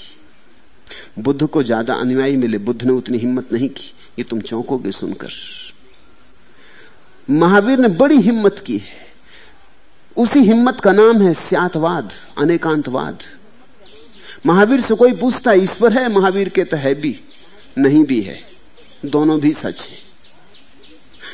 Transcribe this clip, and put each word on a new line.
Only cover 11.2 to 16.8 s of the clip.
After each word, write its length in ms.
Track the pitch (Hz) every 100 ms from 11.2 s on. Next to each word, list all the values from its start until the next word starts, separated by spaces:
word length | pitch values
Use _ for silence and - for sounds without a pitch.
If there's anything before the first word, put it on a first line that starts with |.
है 120 | 190
स्यातवाद, 800 | 156 - 175 180 160 165 175 104 - - -
अनेकांतवाद। 840 | 147 170 165 151 131 127 - - - - - - - - - - - - - - 147
महावीर 360 | 180 208 262
से 140 | 226 220
कोई 180 | 247
पूछता, 380 | 190 247 - 247
"ईश्वर 400 | 196 190 - 226
है?" 160 | 240 247
महावीर 400 | 196 190 190 190
के 140 | 190
तो 140 | 175
है 160 | 156